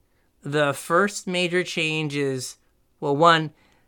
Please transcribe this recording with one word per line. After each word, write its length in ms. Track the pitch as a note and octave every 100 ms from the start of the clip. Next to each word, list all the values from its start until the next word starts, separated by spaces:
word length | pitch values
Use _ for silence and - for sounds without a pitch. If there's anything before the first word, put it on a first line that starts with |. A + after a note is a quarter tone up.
| _ _ _ _
the 300 | D3 D3 C#3+
first 540 | C3+ - E3+ G3+ - -
major 360 | F3+ F3 F3+
change 520 | F3 - D#3+ D#3 D#3 C#3+
is, 420 | C#3 C3 B2+ - _ _ _ -
well, 160 | D3 C#3+
one, 360 | E3+ D#3+ D#3 - _ _